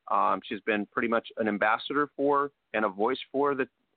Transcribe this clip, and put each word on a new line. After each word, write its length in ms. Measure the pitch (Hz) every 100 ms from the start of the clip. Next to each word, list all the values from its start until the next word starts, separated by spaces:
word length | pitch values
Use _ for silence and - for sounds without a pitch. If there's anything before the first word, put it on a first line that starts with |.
| -
um, 300 | 101 98 95
she's 160 | - 104
been 260 | 110 104 101
pretty 220 | - 120
much 200 | 113 - -
an 100 | 110
ambassador 640 | 101 107 113 - 139 147 -
for 340 | 139 143 143 _ _
and 100 | 110
a 40 | 107
voice 300 | 95 113 131 -
for 240 | 135 143
the, 140 | 135 127 _ _